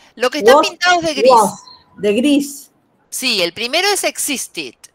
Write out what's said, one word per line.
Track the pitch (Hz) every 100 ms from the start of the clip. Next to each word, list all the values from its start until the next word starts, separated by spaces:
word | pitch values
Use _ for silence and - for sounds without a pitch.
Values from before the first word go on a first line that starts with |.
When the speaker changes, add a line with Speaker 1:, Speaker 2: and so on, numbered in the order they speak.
| _
Speaker 1:
Lo | - 247
que | 202
están | 208 285
Speaker 2:
Was, | 392
Speaker 1:
pintados | 349 349 359
de | 320
gris. | 277 508
Speaker 2:
was, | 480 196 - - _ _ -
de | 202
gris. | 208 294 277 - - - _ _ _ _
Speaker 1:
Sí, | - 254 208
el | 170
primero | 202 240 320 392
es | 381
existed. | 311 - - 247 - - 131 _ -